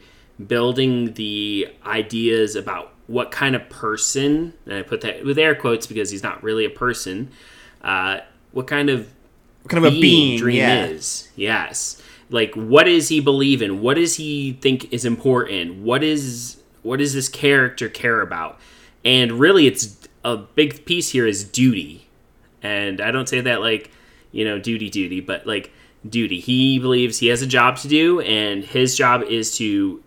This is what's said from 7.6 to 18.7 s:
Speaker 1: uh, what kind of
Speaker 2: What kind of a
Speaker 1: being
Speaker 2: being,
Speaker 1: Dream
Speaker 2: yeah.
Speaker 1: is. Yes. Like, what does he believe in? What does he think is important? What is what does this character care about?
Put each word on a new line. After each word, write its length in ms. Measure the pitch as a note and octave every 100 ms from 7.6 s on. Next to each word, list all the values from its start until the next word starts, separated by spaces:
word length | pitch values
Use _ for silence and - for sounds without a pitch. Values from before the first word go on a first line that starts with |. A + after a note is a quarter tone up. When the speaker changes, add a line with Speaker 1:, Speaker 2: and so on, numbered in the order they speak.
| - _
Speaker 1:
uh, 380 | - F#2+ F#2+ F#2+ - _ _
what 160 | B2+ B2+
kind 220 | D3 C#3+
of 180 | B2 G#2+ _ _ _ _ _
Speaker 2:
What 80 | -
kind 140 | E3+ D#3+
of 80 |
a 80 | D3+
Speaker 1:
being 0 |
Speaker 2:
being, 380 | D3 D#3+ C#3 A#2
Speaker 1:
Dream 160 | A#2+ B2+
Speaker 2:
yeah. 280 | B2 A#2 E2+
Speaker 1:
is. 440 | D#2 - - - -
Yes. 680 | G2+ G#2+ D#2+ - - - - - -
Like, 260 | A#2 G#2+ A2
what 320 | A2 D3 F3
does 200 | E3+ C#3
he 100 | D#3
believe 400 | C#3+ C#3 C#3 B2+
in? 200 | G2+ G2
What 140 | A#2+ D#3
does 200 | E3+ -
he 400 | D3+ D3 C3+ B2+
think 320 | C3+ B2+ -
is 140 | A#2 A#2+
important? 680 | A2+ C3+ B2 - F#2+ E2+ F#2
What 280 | A2 C3+
is 540 | D#3 D3+ C3 A#2+ A#2+ - _ _ A2
what 140 | C3+
does 140 | C#3+
this 140 | C3+ B2+
character 600 | - C#3+ C#3 B2 - A2+
care 320 | - A#2+ A2+
about? 380 | F2+ F2 D#2+ - -